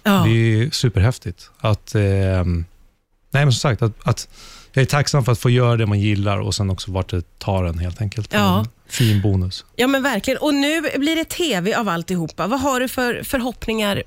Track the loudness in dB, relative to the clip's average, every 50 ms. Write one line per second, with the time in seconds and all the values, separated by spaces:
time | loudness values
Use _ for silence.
0 | _ 2 4 4 4 4 4 4 4 4 4 2 2 0 -2 0 0 0 2 4
1 | 2 2 2 -2 -6 -12 -12 -12 -16 -20 _ _ -2 0 0 0 -2 -4 -2 0
2 | 2 2 2 2 2 2 0 0 0 0 0 -2 -4 -6 -10 _ -20 _ _ _
3 | _ _ _ _ _ _ 0 2 4 4 2 2 2 0 0 2 0 -2 -2 -2
4 | -2 -2 -2 -2 -4 -10 -18 -20 -20 -20 -20 -20 -20 -4 0 0 2 2 2 0
5 | 0 2 2 2 2 2 0 2 2 2 4 4 4 4 2 2 2 2 2 2
6 | 2 2 0 0 0 -2 -2 -2 -2 -4 -2 -2 -2 -2 -2 -4 -6 -6 -4 -4
7 | -4 -2 -4 -6 -6 -8 _ _ -4 -2 -2 0 0 -2 -2 -4 -6 -6 -6 -6
8 | -6 -6 -4 -6 -8 -2 0 2 2 2 2 2 -2 -4 -8 _ _ -14 -2 0
9 | 2 2 2 2 2 2 2 2 0 -2 -4 -10 -14 _ _ 0 2 2 2 2
10 | 0 0 -2 -2 -2 -2 -2 0 0 0 2 2 2 0 0 -2 -2 -2 -4 -2
11 | -2 0 0 -2 -4 -6 -4 -4 -2 -2 -2 -2 -2 -2 -2 -2 -2 -2 -4 -4
12 | -4 -4 -4 -4 -4 -6 -6 -6 -4 -2 -2 -2 0 0 0 0 -2 -4 -2 -4
13 | -4 -2 -4 -6 -6 -4 -4 -4 -4 -4 -8 -8 -6 -4 -2 -2 0 -2 -2 -4
14 | -6